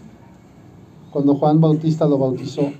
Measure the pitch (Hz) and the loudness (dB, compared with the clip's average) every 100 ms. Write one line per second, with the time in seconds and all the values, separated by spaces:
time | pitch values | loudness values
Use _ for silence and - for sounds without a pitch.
0 | - - - - - - - - - - | -20 -20 -20 -20 -20 -20 -20 -20 -20 -20
1 | - 147 139 139 151 156 160 151 160 156 | -12 -2 0 2 2 4 4 2 -2 -2
2 | 156 139 135 120 127 - 143 - | 0 0 -2 -4 -8 -6 -6 -6